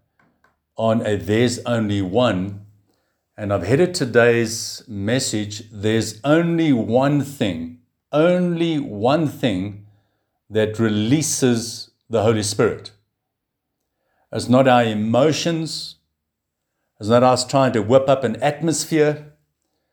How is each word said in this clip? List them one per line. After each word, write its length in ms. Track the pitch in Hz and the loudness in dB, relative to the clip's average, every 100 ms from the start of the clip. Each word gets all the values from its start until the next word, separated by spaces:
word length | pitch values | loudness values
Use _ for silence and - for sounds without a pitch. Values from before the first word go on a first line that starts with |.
| _ _ _ _ _ _ _ - | _ _ _ _ _ _ _ -4
on 260 | 113 113 | 0 0
a 120 | 110 101 | 0 -4
There's 420 | 87 107 123 - 120 | 0 0 0 -2 -4
Only 380 | 117 104 101 | -2 -2 -2
One, 580 | 92 107 120 95 98 101 - _ _ _ _ _ _ - | -2 0 0 0 -4 -10 -18 _ _ _ _ _ _ -10
and 140 | 101 | -4
I've 160 | 101 101 | -2 0
headed 260 | 135 175 | 2 2
today's 880 | 180 127 117 120 117 110 110 - - - | -2 0 4 6 4 0 -4 -10 -12 -12
message, 800 | 101 101 127 127 107 104 - - | -6 -2 -2 -2 -6 -6 -10 -16
There's 520 | 104 107 113 107 - | -6 0 0 -2 -4
Only 480 | 139 160 170 165 160 | 0 2 2 0 2
One 500 | 123 104 120 143 147 | 2 2 0 2 0
Thing, 580 | 139 - 107 82 82 - _ _ _ | -2 -4 -4 -4 -10 -14 _ _ _
Only 680 | 147 170 180 180 170 170 156 | 0 2 2 0 -2 -2 -2
One 480 | - 104 117 156 147 | -4 -2 0 2 0
Thing 600 | - 127 90 101 101 - _ _ _ _ _ - | -2 -4 -2 -6 -10 -20 _ _ _ _ _ -6
that 300 | 104 107 107 | -2 -2 0
releases 1120 | 113 107 107 156 143 - 127 117 - - - _ - | 0 0 0 0 0 0 0 0 -4 -12 -18 _ -6
the 140 | 110 | 0
Holy 200 | 107 107 | 2 0
Spirit. 480 | 104 - 110 73 - _ _ _ _ _ _ _ _ _ _ _ _ _ _ | -2 0 0 -2 -12 _ _ _ _ _ _ _ _ _ _ _ _ _ _
It's 160 | 110 104 | -6 2
not 220 | 127 127 | 4 6
our 160 | 123 117 | 4 4
emotions. 1120 | 107 107 120 151 143 170 165 156 - - - _ _ _ _ _ _ _ _ _ - | 0 0 2 2 2 -2 -4 -6 -10 -12 -18 _ _ _ _ _ _ _ _ _ -8
It's 120 | 104 | 2
not 140 | 120 | 4
us 220 | 127 127 - | 4 2 0
trying 280 | 139 131 | 2 2
to 80 | 113 | 2
whip 260 | 101 135 139 | 2 2 4
up 160 | 135 | 0
an 180 | 117 110 | 0 -2
atmosphere. 920 | 143 147 165 147 - 160 147 143 - _ _ _ _ _ _ | -2 -2 -4 -4 -2 0 0 -2 -10 _ _ _ _ _ _